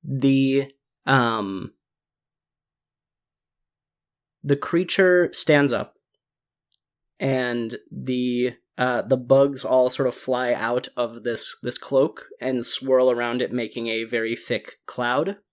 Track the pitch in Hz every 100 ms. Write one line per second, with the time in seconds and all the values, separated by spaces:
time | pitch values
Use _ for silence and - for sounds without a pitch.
0 | 147 135 135 135 135 135 135 _ _ _
1 | - 135 117 110 98 95 - _ _ _
2 | _ _ _ _ _ _ _ _ _ _
3 | _ _ _ _ _ _ _ _ _ _
4 | _ _ _ _ 143 143 - 170 180 -
5 | 185 180 175 - - 147 143 110 98 _
6 | _ _ _ _ _ _ _ _ _ _
7 | _ _ 135 131 123 120 113 113 _ 135
8 | 127 127 123 123 123 117 _ - 127 123
9 | 101 127 123 135 143 135 - 127 127 -
10 | 131 - - 123 127 123 113 123 123 -
11 | 117 117 117 113 - - 120 - - 139
12 | 156 - - - 127 127 113 - 131 131
13 | 127 120 120 123 120 123 113 120 113 113
14 | 113 117 113 117 - 113 - - - -
15 | 120 127 170 202 _